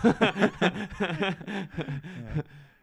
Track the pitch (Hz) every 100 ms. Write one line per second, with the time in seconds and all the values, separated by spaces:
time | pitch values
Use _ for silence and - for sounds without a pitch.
0 | 226 - 220 196 202 - 180 190 202 -
1 | 190 160 196 185 - 202 185 - 156 143
2 | 156 175 113 107 - - - _